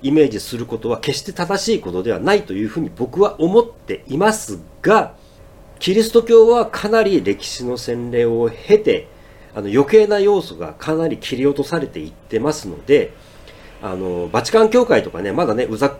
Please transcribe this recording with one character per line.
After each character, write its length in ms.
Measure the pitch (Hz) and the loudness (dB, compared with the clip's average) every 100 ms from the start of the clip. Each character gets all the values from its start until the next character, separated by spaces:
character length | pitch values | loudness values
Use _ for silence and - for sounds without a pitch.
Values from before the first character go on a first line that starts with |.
イ 80 | 135 | 0
メ 140 | 156 | 4
ー 40 | 143 | 2
ジ 100 | 104 | 0
す 160 | - 117 | -8 -8
る 100 | 117 | -8
こ 120 | 113 | -6
と 120 | 117 | -4
は 80 | 113 | -4
決 220 | - - | -4 -6
し 20 | |
て 100 | - | -8
正 300 | 180 175 196 | -8 -4 -2
し 120 | 226 220 | 0 -2
い 40 | |
こ 120 | - | -2
と 100 | 180 | -4
で 80 | 185 | -2
は 80 | 92 | -2
な 160 | 139 | 0
い 80 | 202 | 0
と 120 | 85 | 0
い 100 | 95 | -6
う 40 | 107 | -6
ふ 100 | 170 | -4
う 20 | |
に 100 | 151 | -6
僕 260 | - 120 165 | -6 -4 0
は 200 | 202 - | 0 0
思 200 | 165 214 | 2 2
っ 40 | |
て 380 | 226 - - - - | 2 -4 -10 -10 -6
い 80 | 131 | 0
ま 160 | 214 | 0
す 260 | 214 - 92 80 - | 0 -6 -14 -16 -4
が、 320 | - 214 - - - - - - - - | 2 2 0 -8 -20 -20 -20 -20 -20 -8
キ 160 | - | -2
リ 80 | 196 | 0
ス 80 | 220 | 2
ト 120 | 233 | 2
教 260 | 226 226 226 | 6 6 8
は 180 | 240 - | 4 0
か 220 | - 208 | -4 0
な 140 | 226 | 2
り 200 | 196 175 | 2 2
歴 240 | 95 101 - | 0 -4 -6
史 180 | - | -10
の 120 | 123 123 | -8 -6
洗 340 | 123 120 120 | -6 -6 -4
礼 160 | 117 117 | 0 0
を 240 | 117 117 | 2 -2
経 280 | - - 208 | -4 2 4
て、 280 | 147 92 - - - - - | 4 0 -4 -20 -20 -20 -16
あ 60 | 104 | -10
の、 80 | 101 | -2
余 160 | 113 | 0
計 220 | 139 220 208 | 4 4 4
な 120 | 208 | 2
要 240 | 202 202 | 2 0
素 140 | 170 170 | -2 -10
が 180 | 170 | -12
か 220 | - - 160 | -10 -4 -2
な 100 | 160 | -2
り 120 | 120 | -4
切 180 | - 123 | -6 -2
り 100 | 135 | 0
落 120 | 143 | 0
と 60 | |
さ 140 | 139 165 | -2 -4
れ 80 | 139 | -6
て 140 | - | -8
い 80 | 78 | -14
っ 40 | |
て 280 | - - 110 | -16 -6 -4
ま 120 | 139 | -2
す 140 | 151 101 | -4 -8
の 180 | 85 | -8
で、 280 | - 139 98 - - - - - - - | 0 2 0 -8 -20 -20 -20 -20 -20 -14
あ 140 | 107 | -10
の、 340 | 92 92 87 87 | -8 -6 -6 -4
バ 140 | 113 | -4
チ 80 | 131 | 2
カ 120 | 220 | 4
ン 80 | 220 | 4
教 160 | 240 247 | 4 4
会 160 | 117 | 2
と 80 | - | 0
か 120 | 85 | -6
ね、 100 | 98 | -4
ま 140 | 95 160 | -2 0
だ 80 | |
ね、 100 | 107 | -2
う 120 | 107 110 | -4 -2
ざ-、 200 | - | -2